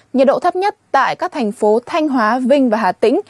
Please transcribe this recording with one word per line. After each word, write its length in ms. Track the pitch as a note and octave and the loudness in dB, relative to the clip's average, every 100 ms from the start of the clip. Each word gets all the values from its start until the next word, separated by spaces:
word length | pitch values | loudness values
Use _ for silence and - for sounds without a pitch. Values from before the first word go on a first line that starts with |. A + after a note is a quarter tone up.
| _ | _
Nhiệt 140 | B3+ B3+ | 0 2
độ 120 | B3 | 2
thấp 180 | F4 F4+ | -2 -2
nhất 200 | G4+ - _ | -4 -6 _
tại 240 | C4+ G3 D3+ | -2 -2 -4
các 160 | F4+ | -6
thành 200 | D#4 G#3+ | -4 -6
phố 260 | - G#3+ A3 - | -2 0 0 -2
Thanh 220 | E4+ D#4 | -4 -2
Hóa, 300 | B3+ G#3+ B3+ | 0 0 0
Vinh 320 | B3 C#4+ B3+ | 2 2 2
và 80 | G#3+ | 0
Hà 140 | F#3+ | -2
Tĩnh 280 | - A3+ D#4 - | 0 0 0 -4